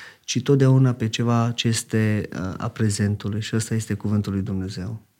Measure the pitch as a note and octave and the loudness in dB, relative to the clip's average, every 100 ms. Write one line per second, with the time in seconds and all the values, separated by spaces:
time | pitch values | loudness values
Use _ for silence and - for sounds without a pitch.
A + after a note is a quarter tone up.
0 | - - - B2 C3 C#3 C3+ C3 C3 B2 | -20 -16 -8 -2 2 4 6 6 6 2
1 | A2+ - A#2+ A#2 A#2 A#2 A#2 A2+ - A2 | -2 -2 0 2 0 0 -2 -2 -2 0
2 | A2 G#2+ - - F#2 - A2 - A2 G#2 | 2 0 -4 -6 -8 -6 -8 -2 0 2
3 | G2+ G#2 G2+ G#2+ G#2+ A2 - A2+ G#2+ G2+ | 0 0 -4 -6 -4 -4 -2 -4 -4 -4
4 | G2+ G#2+ G2+ G2 F#2+ F#2+ F#2 G2+ F#2 A2+ | -2 0 0 -2 -2 -4 -6 -8 -10 -12
5 | - | -16